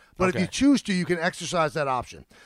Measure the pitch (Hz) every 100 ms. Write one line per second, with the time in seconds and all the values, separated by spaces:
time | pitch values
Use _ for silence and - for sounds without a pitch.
0 | _ - 185 180 185 - 277 262 - 185
1 | 175 180 170 - 156 175 156 156 139 127
2 | 113 80 - -